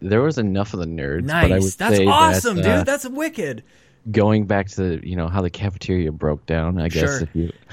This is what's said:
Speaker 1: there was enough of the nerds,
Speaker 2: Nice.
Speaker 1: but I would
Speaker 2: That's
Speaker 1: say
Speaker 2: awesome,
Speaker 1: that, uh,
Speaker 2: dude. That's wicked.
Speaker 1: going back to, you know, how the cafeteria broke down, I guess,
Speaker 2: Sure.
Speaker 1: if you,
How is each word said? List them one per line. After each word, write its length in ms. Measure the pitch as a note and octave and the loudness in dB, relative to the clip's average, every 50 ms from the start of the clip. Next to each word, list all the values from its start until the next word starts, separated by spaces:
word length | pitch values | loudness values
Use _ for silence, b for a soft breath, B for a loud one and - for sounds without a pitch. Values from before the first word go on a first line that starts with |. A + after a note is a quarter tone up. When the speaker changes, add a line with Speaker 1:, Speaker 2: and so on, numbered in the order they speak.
Speaker 1:
there 200 | - F#2+ G#2 A#2 | -2 2 2 4
was 160 | C#3 D#3+ D3 | 4 2 0
enough 360 | C3 A2 G2 F#2 G2 G2+ G#2 - | 0 0 0 0 0 -2 -2 -4
of 60 | F#2 | -6
the 80 | E2 | -6
nerds, 380 | E2 E2 D#2 C#2 C#2 D2 E2+ A#2+ | -6 -6 -6 -4 -4 -4 -4 -2
Speaker 2:
Nice. 180 | C#3 D#3 E3+ E3 | -2 0 2 4
Speaker 1:
but 80 | - | 4
I 80 | F#2 F#2+ | 4 4
would 120 | F#2+ F#2+ - | 2 0 -2
Speaker 2:
That's 220 | - F#3 - G#2 | -2 0 2 4
Speaker 1:
say 80 | G2+ F#2+ | 4 6
Speaker 2:
awesome, 500 | G2 C#4 D4+ D#4+ D#4+ - F#2+ - A#3+ G3+ | 6 6 6 6 4 4 2 2 0 0
Speaker 1:
that, 80 | E3+ - | 2 2
uh, 120 | G#3 G#3+ | 2 2
Speaker 2:
dude. 80 | - - | 2 2
That's 200 | C4 C#4+ C#4 - | 0 -2 -4 -4
wicked. 560 | B3 C4 D4 D#4 D#4 D#4 - F3 C#3 A#2+ A2+ - b b b b b b b b A2+ | -8 -6 -4 -4 -4 -4 -6 -6 -6 -8 -10 -14 b b b b b b b b -2
Speaker 1:
going 360 | G#2+ A2+ G2+ G#2+ A2 G#2+ G#2 | 2 2 4 4 4 2 2
back 240 | F#2+ G#2 G2 F#2+ G2 | 2 0 0 -2 -2
to, 360 | - G2 F#2 F2+ E2 - - | -4 -2 -2 -2 -2 -4 -6
you 80 | F2 F2+ | -6 -4
know, 100 | F2+ E2 | -4 -2
how 140 | E2+ F#2 G2+ | -2 0 0
the 80 | F#2 F2 | -2 -2
cafeteria 600 | - - G2+ G2 F2 - - - F#2 F#2 E2 D#2 | -2 -4 -4 -4 -6 -6 -4 -2 0 0 0 -2
broke 340 | D2+ D2+ D#2 D2+ D2+ D2 _ | -4 -2 -2 -2 -2 -4 _
down, 340 | - E2 D#2+ D#2+ E2+ F#2 F2+ | -4 -2 -2 -2 -2 -2 -2
I 80 | D#2 | -2
guess, 140 | E2 D#2+ D#2+ | -2 0 0
Speaker 2:
Sure. 200 | E2 - C#3+ B2+ E2 | 0 0 0 -2 -4
Speaker 1:
if 120 | D2+ - | -4 -4
you, 160 | D#2+ E2+ F2 - _ _ B | -4 -4 -4 -6 _ _ B